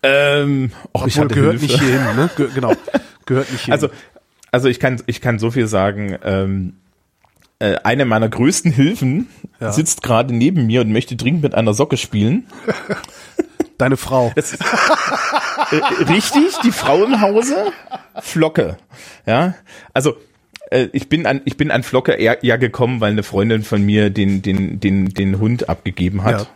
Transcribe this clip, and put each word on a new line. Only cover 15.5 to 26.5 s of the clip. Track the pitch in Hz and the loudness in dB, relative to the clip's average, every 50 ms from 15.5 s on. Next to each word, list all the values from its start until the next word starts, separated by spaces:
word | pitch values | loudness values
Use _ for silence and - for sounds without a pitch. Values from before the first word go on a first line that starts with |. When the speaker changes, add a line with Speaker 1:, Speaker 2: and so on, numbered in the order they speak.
| - 277 - - - 156 247 330 359 - 151 127 | -4 -4 -2 -2 0 0 0 0 0 0 2 2
Speaker 1:
richtig, | 170 208 - - 269 285 311 381 359 330 254 | 2 2 0 2 2 2 2 2 0 0 0
die | 226 | 0
Frau | - - - 127 143 175 208 | 0 0 0 2 2 2 4
im | 247 269 214 | 2 2 2
Hause, | 214 196 202 220 240 269 285 370 427 403 - - - - - - - _ _ - | 2 2 2 2 0 0 -2 -2 -2 -4 -6 -8 -16 -16 -16 -16 -16 _ _ -16
Flocke. | - - - 165 160 156 156 175 113 80 90 - _ _ - - - - - - _ | -14 -4 0 0 0 2 2 0 -2 -2 -6 -10 _ _ -20 -20 -20 -20 -20 -10 _
Ja, | - 110 131 170 185 180 - _ - - - - - _ | 0 2 2 2 0 -2 -8 _ -20 -20 -20 -20 -4 _
also, | 131 135 147 117 - - _ _ _ _ _ _ - - - | 0 0 0 -2 -2 -16 _ _ _ _ _ _ -20 -8 -2
äh, | - 127 127 - | 0 0 0 0
ich | - - - - | -2 -6 -2 -2
bin | 151 160 165 | -2 0 0
an, | 107 135 139 139 | -2 -2 -2 -4
ich | - - | -6 -4
bin | - 147 151 | -2 -2 0
an | - 123 | 0 -2
Flocke | 117 - - 127 127 - | -2 0 -2 0 2 2
eher, | - - 110 110 120 - - | 0 2 2 2 2 2 0
eher | 120 113 120 | 0 2 2
gekommen, | 127 117 - - 127 117 127 117 | 0 -2 0 0 -2 0 0 0
weil | 110 104 | 0 0
eine | 107 107 | 0 0
Freundin | 98 - - 98 101 113 113 110 | -2 -2 -2 0 0 2 0 -2
von | 104 - 113 104 | -2 -2 0 0
mir | 101 101 104 107 107 104 | 2 2 2 2 2 2
den, | 98 107 101 98 98 98 | 2 0 0 2 0 0
den, | 95 101 95 95 95 87 - 95 | 0 -2 -2 0 -2 -4 -4 -2
den, | 104 98 98 98 95 95 95 | 0 0 2 2 0 -2 -2
den | - 98 98 95 92 | -2 -2 0 0 0
Hund | 107 110 123 120 - - | 0 0 0 0 -2 -4
abgegeben | - - _ - 92 - 90 90 98 98 95 | -4 -4 _ -8 -4 -2 -2 -2 -2 0 0
hat | 110 123 101 | 0 0 -2
Speaker 2:
Ja. | 104 - | -4 -10